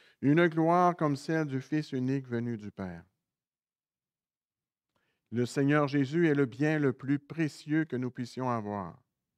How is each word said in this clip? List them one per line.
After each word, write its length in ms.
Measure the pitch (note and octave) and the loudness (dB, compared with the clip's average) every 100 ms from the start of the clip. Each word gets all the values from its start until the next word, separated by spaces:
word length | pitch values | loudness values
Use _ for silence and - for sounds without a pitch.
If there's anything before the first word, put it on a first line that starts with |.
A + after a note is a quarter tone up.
| _ _ | _ _
une 260 | C3 D#3 F3 | 4 6 4
gloire 480 | D#3+ D#3+ F3 F3+ E3+ | 4 4 4 4 2
comme 200 | D#3 C#3 | 0 0
celle 320 | - D#3+ D#3 | -2 -2 -2
du 120 | C3 | -4
Fils 320 | B2 D#3 D3+ | -2 -4 -2
unique 360 | C3 B2+ C#3 C3 | -4 -2 -2 -2
venu 280 | A#2 A#2+ A2+ | -4 -4 -6
du 160 | G#2 | -10
Père. » 320 | - F#2+ E2+ F2 _ _ _ _ _ _ _ _ _ _ _ _ _ _ _ _ _ _ _ _ _ _ | -10 -10 -10 -16 _ _ _ _ _ _ _ _ _ _ _ _ _ _ _ _ _ _ _ _ _ _
Le 120 | A2+ A#2+ | -4 -2
Seigneur 420 | - C#3 D3+ D3 | 0 2 2 2
Jésus 400 | C#3+ C3 D#3+ E3+ | 0 0 2 2
est 80 | C#3+ | 2
le 100 | C3+ | 0
bien 320 | A2+ D3+ D#3 | 0 0 2
le 140 | C#3+ | 0
plus 260 | A#2+ C3 C#3+ | -2 -2 -4
précieux 680 | - - D#3+ - D3 D#3 D#3 | -4 -6 -4 -6 -4 -2 -2
que 100 | B2 | -4
nous 160 | B2+ | -6
puissions 380 | B2 A#2+ - B2+ | -8 -10 -6 -4
avoir. 520 | A#2+ G#2 G#2 F2+ - _ _ _ | -2 -4 -6 -8 -12 _ _ _